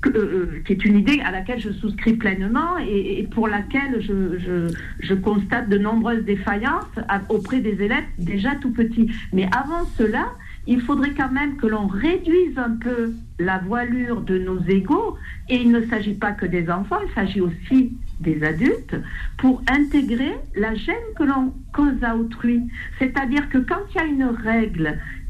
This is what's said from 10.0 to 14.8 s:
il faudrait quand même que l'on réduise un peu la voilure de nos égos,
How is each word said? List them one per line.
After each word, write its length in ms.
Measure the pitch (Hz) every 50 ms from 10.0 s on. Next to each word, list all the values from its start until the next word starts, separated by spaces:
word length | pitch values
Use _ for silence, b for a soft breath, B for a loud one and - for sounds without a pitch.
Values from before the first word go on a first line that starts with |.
| 226 214 214 269 330 480 - B B B B B B
il 140 | - 247 254
faudrait 340 | 240 - 285 - 254 285 285
quand 180 | - 269 262 262
même 240 | 269 294 294 262
que 100 | - -
l'on 220 | 220 214 214 208 196
réduise 680 | 185 196 226 311 359 381 359 339 320 359 370 320 247
un 200 | 262 247 233 226
peu 380 | 226 - 240 247 240 233 226 226 226 - - - -
la 180 | 170 185 190 185
voilure 640 | 175 185 220 240 240 240 240 254 247 240 240 208
de 180 | - - 185 185
nos 240 | 185 185 185 185 175
égos, 500 | 165 196 196